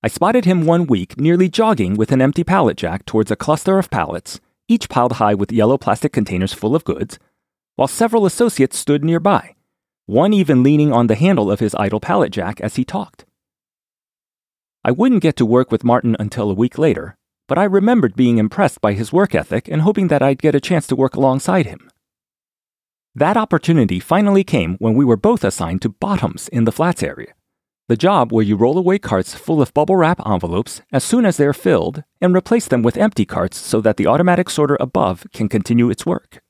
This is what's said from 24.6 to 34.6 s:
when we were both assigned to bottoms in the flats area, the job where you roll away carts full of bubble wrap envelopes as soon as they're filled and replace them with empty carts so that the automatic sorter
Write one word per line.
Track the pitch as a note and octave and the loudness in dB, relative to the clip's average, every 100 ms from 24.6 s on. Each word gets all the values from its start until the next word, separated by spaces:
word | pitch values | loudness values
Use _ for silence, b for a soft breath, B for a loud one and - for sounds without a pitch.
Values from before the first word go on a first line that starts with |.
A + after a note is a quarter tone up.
| E2 F#2 | -2 -2
when | A2+ | 0
we | A2+ C#3 | 2 2
were | A2 | 2
both | G#3 A#3 G2+ | 2 0 -2
assigned | - E2 F2+ | -4 -6 -4
to | A2+ | -6
bottoms | - - F2+ A2 - - | -6 -4 -2 -4 -6 -8
in | - A2+ | -2 -2
the | |
flats | - E3 E3+ | 0 -2 -2
area, | - - - _ _ _ _ _ _ | -6 -8 -16 _ _ _ _ _ _
the | A#2 | 0
job | F3+ G3 A#2+ | 2 2 2
where | A2+ | 0
you | G#2 G#2 | 2 2
roll | A#2 E3 | 2 2
away | F3+ G3 | 0 0
carts | - F#2+ - | 0 -2 -2
full | - - E3 | -10 -4 0
of | B2+ | 0
bubble | - D3+ F#3+ | 0 2 2
wrap | D#3+ F3 - | 2 0 -2
envelopes | F#2+ F2 F2 A#2+ - _ | -4 -2 -4 -6 -10 _
as | C#3 - | -4 0
soon | A#3 | 2
as | A3 E3 | 2 2
they're | C#3+ | 0
filled | C#3+ F#3 C3+ E2 C#3+ - _ | 0 0 0 0 -6 -16 _
and | F3+ F3+ | 2 2
replace | - A#3 - | 2 -2 0
them | B2 | 0
with | A#2+ - | 0 0
empty | G#3+ G3 | -2 0
carts | G#2 - F2+ - | -4 -2 -4 -6
so | - A2 | -4 0
that | A2 G#2 | 2 2
the | F2 | 2
automatic | C3 F3+ F3 F3+ | 2 2 2 0
sorter | - | 0